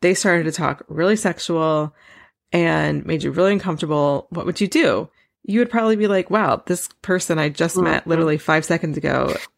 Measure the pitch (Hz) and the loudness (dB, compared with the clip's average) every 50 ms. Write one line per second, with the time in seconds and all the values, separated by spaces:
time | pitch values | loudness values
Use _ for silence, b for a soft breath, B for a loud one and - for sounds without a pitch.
0 | - 180 190 185 - 202 175 170 160 156 151 - 160 131 139 - - - 160 151 | 2 2 2 2 2 2 2 2 2 -2 -2 -2 -2 -2 -4 -4 -8 -8 -4 0
1 | 170 190 214 208 - 190 170 - - - 170 165 160 160 156 151 151 151 B B | 0 2 2 2 0 -2 -2 -4 -4 -4 -2 0 0 0 0 0 -2 -4 B B
2 | B B B B B B B _ _ _ - 175 170 165 160 156 151 151 147 147 | B B B B B B B _ _ _ 0 2 2 2 2 0 0 0 -2 -2
3 | - - 160 156 151 143 135 165 180 196 202 196 190 190 165 151 170 151 151 147 | -2 -4 -4 -2 -2 -2 0 2 2 2 2 0 0 -4 -4 -4 -2 -2 0 0
4 | 143 143 143 135 - - - 131 - - - - 202 190 - 311 320 - 104 98 | 2 0 0 -2 -4 -8 -10 -6 -4 -4 -2 -2 0 0 2 2 2 2 2 0
5 | 156 - _ _ _ _ _ _ - - 196 233 240 240 226 233 220 220 220 208 | -4 -8 _ _ _ _ _ _ -6 -2 0 0 0 2 0 2 2 2 2 2
6 | 214 202 202 190 180 - 190 220 208 147 117 - - - 180 175 - - - _ | 2 2 2 0 0 0 0 0 2 2 0 -2 -2 -4 -4 -4 -6 -10 -14 _
7 | - - 185 180 - - 170 160 151 151 143 - 160 170 - 185 180 165 151 - | -4 -2 -2 0 0 0 0 0 0 0 0 0 -2 0 0 0 2 2 0 0
8 | - 165 170 165 165 156 151 147 - - 156 156 156 - 175 165 - 160 147 - | 0 0 0 2 2 2 0 0 0 0 0 0 2 0 -2 -2 -2 -4 -4 -4
9 | 143 139 135 131 131 - - - - - _ | -2 -2 0 0 0 -2 -4 -6 -10 -14 _